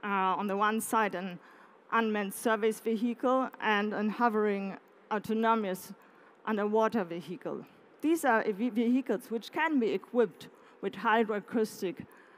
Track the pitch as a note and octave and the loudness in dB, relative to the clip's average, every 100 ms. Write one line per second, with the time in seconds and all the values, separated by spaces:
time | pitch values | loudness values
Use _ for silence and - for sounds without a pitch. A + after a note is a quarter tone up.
0 | G#3 G3 F#3+ F3+ G3+ G3 G#3 A3 - A3+ | 0 0 2 0 0 0 2 0 0 2
1 | G#3 F3 F#3+ F3 - - - - _ A3+ | 2 -2 -8 -10 -16 -20 -20 -20 _ 0
2 | A3 G#3 G3 - A#3+ A3 A3 G#3+ A3+ A3+ | 2 0 -4 -2 0 2 2 0 -2 -2
3 | A#3+ A#3 B3+ C4 B3+ - A3 G#3 G#3 - | -2 0 2 2 0 -2 0 2 2 0
4 | G#3+ G3 A#3+ G#3+ G#3+ G3 G3 F#3 - - | -2 2 2 2 0 0 -4 -10 -16 -20
5 | - G#3+ - A3 A3+ A3+ G3+ F#3 - G3+ | -6 -6 -2 0 2 2 0 -4 -8 -18
6 | - - - _ - G#3+ G#3 G#3+ A3 A#3+ | -20 -20 -20 _ -4 -2 2 2 2 2
7 | E3+ E3+ D#3+ F#3 E3+ C#3+ - - - - | -2 -6 -10 -10 -8 -8 -12 -20 -20 -4
8 | D4 E4 C4+ A3+ - F#3+ B3 G#3+ A#3 B3+ | 0 2 4 2 2 -2 0 2 2 2
9 | C4+ G#3 - A3+ - F4 D#4+ D4 G#3+ F#3+ | 0 -4 -2 -8 -6 -2 0 2 2 0
10 | - B3 G#3+ - - - - - G3+ F#3+ | -2 0 0 -2 -20 -20 -20 -8 -8 -2
11 | A3+ A3 A3 G#3 F#3+ B3 - - F#3 E3 | 2 2 2 -2 -2 -2 -2 -2 -6 -6
12 | - - - | -14 -18 -20